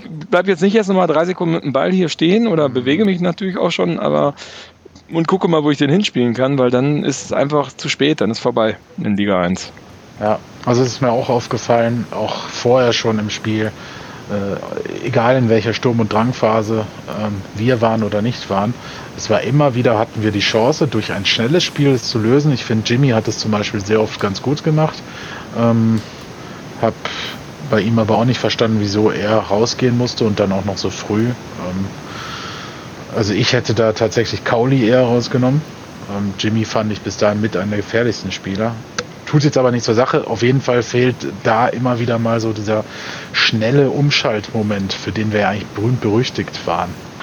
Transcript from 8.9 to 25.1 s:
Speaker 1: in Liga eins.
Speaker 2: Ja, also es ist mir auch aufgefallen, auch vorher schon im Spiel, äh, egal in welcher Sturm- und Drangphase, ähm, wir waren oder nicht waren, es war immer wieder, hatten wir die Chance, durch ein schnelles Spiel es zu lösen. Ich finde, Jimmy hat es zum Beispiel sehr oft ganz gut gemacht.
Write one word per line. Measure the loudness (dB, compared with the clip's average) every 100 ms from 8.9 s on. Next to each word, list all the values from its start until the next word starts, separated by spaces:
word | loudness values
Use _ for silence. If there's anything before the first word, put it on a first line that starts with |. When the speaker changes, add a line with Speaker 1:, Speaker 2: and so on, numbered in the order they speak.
| -6
Speaker 1:
in | -2 0
Liga | 2 2
eins. | 2 -2 -6 -16 -20 -20 -18 -4
Speaker 2:
Ja, | -2 -2 -4 -8
also | 0 2
es | 2
ist | 0
mir | 0
auch | 0 0
aufgefallen, | 0 0 -4 2 2 2 0 -4
auch | -4 -4 -6 -8
vorher | -2 2 4 4
schon | 2 0 0
im | -2
Spiel, | -4 -2 -2 -2 -6 -16 -16 -16 -14 -8
äh, | -6 -4 -6 -6 -8 -8 -6 -2
egal | 0 2 4
in | 4
welcher | 4 2
Sturm- | 0 0 2
und | 2
Drangphase, | 2 0 2 2 2 0 -2 -4 -10 -10 -6
ähm, | -4 -6 -8 -2
wir | 0 2
waren | 2 2
oder | 0 0
nicht | -2 -4 -2
waren, | -2 -2 -4 -10 -14 -14 -8
es | 0
war | 0
immer | 2 4 4
wieder, | 4 2 2
hatten | 0 0
wir | 0
die | 0
Chance, | 0 2 2 2 0
durch | 0 -2
ein | -4 -2
schnelles | 0 2 2
Spiel | 0 2 2
es | 2
zu | 0 0
lösen. | 4 4 4
Ich | 0
finde, | 0 -2 0
Jimmy | 2 4
hat | 2 0
es | -2
zum | -2
Beispiel | -2 -2 -4
sehr | 2 2
oft | 2 -2
ganz | -4 -2
gut | -2 -2
gemacht. | 0 2 2 -2 -14